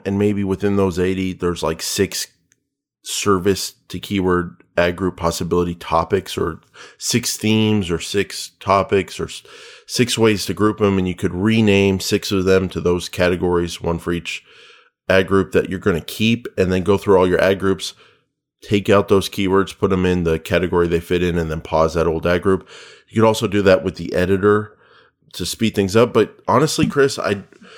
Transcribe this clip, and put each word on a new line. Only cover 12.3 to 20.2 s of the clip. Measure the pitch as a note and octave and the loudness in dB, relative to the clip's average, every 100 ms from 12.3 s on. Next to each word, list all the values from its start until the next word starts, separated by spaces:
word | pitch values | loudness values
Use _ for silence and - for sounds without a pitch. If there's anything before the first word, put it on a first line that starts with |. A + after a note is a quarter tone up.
of | G2 | 0
them | F#2 F#2+ F#2 | 2 2 2
to | E2+ | -2
those | F2 F2+ - | -2 -2 -4
categories, | - F2+ F2+ F2+ F2 F2 - | -2 0 0 0 0 -2 -6
one | F2 E2 | -6 -4
for | F2 | -4
each | E2+ - - _ - - - _ _ - | -6 -6 -12 _ -20 -20 -20 _ _ 0
ag | F#2+ F#2 | 2 4
group | G2 F2+ | 2 2
that | F2 C2 | 0 0
you're | F2+ | -2
gonna | G2+ E2 | 0 -2
keep, | - - A2 A#2 - - | -4 -2 0 0 -4 -2
and | F#2 | 0
then | F#2 | 0
go | F2 G2 | 2 0
through | G#2 F#2 | 4 4
all | F#2 | 4
your | F2 | 2
ag | F#2+ F#2+ | 2 2
groups, | F#2+ F#2 - - _ _ _ _ _ _ - | 0 -2 -6 -14 _ _ _ _ _ _ -2
take | G2+ G#2 | -2 4
out | G2+ G3+ | 2 4
those | G2 - | 2 0
keywords, | - F#2+ G2 F#2 - | -4 0 0 0 -2
put | G2 | -2
'em | F#2 F2+ | 0 2
in | F2+ | 2